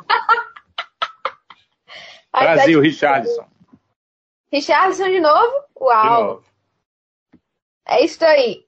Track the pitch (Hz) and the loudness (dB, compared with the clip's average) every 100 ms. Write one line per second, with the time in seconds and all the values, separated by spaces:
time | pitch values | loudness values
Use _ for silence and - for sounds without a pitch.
0 | - 453 - 466 453 - _ - - _ | -4 -4 -2 -2 -4 -18 _ -18 -18 _
1 | - - - - _ - _ _ _ - | -12 -10 -16 -16 _ -20 _ _ _ -20
2 | - - _ - 165 165 151 160 147 139 | -20 -20 _ -2 2 2 4 4 2 0
3 | 147 139 113 466 - _ _ _ _ _ | -2 -2 -2 -6 -10 _ _ _ _ _
4 | _ _ _ _ _ 285 285 302 381 370 | _ _ _ _ _ -6 0 0 0 -2
5 | 381 370 311 311 466 539 - - 262 226 | -2 0 2 2 2 -2 -10 -6 0 2
6 | 220 233 202 95 _ _ _ _ _ _ | 2 0 -2 -8 _ _ _ _ _ _
7 | _ _ _ _ _ _ _ _ - 185 | _ _ _ _ _ _ _ _ -4 -2
8 | 311 - 330 302 240 175 | -2 0 2 2 0 -4